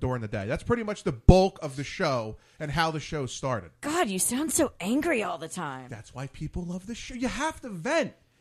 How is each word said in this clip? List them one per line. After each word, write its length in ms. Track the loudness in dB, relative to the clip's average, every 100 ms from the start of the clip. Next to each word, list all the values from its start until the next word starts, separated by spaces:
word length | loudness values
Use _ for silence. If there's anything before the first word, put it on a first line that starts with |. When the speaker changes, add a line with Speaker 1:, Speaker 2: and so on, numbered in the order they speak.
Speaker 1:
during 200 | -4 -4
the 80 | -4
day. 180 | -6 -4
That's 180 | -4
pretty 180 | -2 -2
much 220 | -2 -4
the 80 | -4
bulk 460 | 4 10 10 10 2
of 140 | -8 -8
the 80 |
show 520 | -8 -2 0 0 -2 -10 _ -10
and 120 | -4
how 180 | 0 0
the 80 | 0
show 260 | -4 -6 -6
started. 440 | -4 -2 -2 -6 -10
Speaker 2:
God, 280 | -2 0 0
you 100 | 0
sound 340 | 0 0 0
so 200 | 2 0 0
angry 420 | -2 0 2 0
all 160 | -2 -6
the 100 | -8
time. 380 | -8 -8 -8 -12
Speaker 1:
That's 240 | -16 -14
why 140 | -12 -12
people 380 | -8 -8 -8
love 220 | -6 -8 -8
the 80 | -12
show. 180 | -10
You 140 | -4 -2
have 320 | -2 -4 -4
to 80 | -10
vent. 460 | -6 -2 0 0 -6 _ _